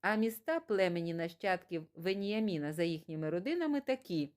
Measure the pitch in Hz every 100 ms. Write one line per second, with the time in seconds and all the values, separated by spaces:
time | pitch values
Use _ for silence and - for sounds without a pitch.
0 | 185 214 220 220 - 330 330 202 185 175
1 | 170 165 170 170 202 180 - 170 160 -
2 | 170 196 202 214 220 165 147 156 170 160
3 | - 156 156 170 202 339 320 285 277 262
4 | - 170 143